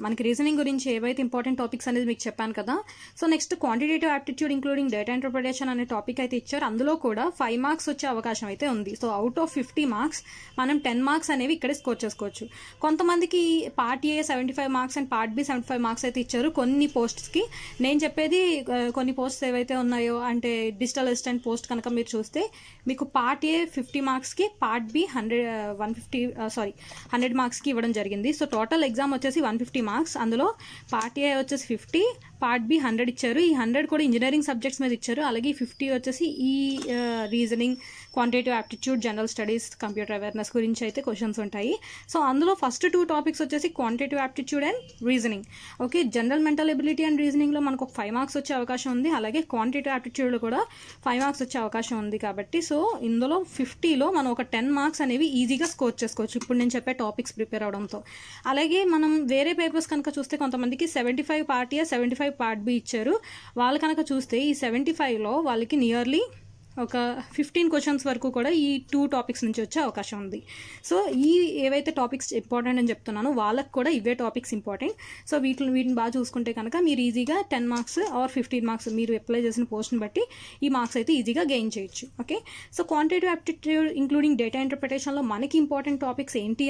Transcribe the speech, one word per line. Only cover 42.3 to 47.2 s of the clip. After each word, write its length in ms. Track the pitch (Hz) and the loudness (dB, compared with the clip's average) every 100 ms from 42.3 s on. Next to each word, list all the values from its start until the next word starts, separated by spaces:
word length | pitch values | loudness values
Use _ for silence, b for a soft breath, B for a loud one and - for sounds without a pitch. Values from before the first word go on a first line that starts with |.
| 262 339 | 4 4
ఫస్ట్ 380 | 381 262 247 359 | 4 0 0 2
టూ 120 | 359 | 4
టాపిక్స్ 380 | 339 302 302 311 | 2 2 0 -2
వచ్చేసి 260 | 302 302 330 320 | -2 0 -2 -2
quantitative 400 | 240 240 277 285 262 | -2 -2 -2 -2 -2
aptitude 380 | 269 269 294 285 | -4 -4 0 0
and 380 | 480 480 - 233 | -2 -6 -4 0
reasoning. 340 | 254 226 208 - B B - | 2 2 -4 -8 B B -6
ఓకే, 180 | 254 330 | -2 0
general 380 | 277 233 233 285 311 | 2 2 2 4 4
mental 200 | 302 311 | 4 2
ability 300 | 285 294 302 320 | 2 0 2 2
and 100 | |
రీజనింగ్‌లో 420 | 294 | 2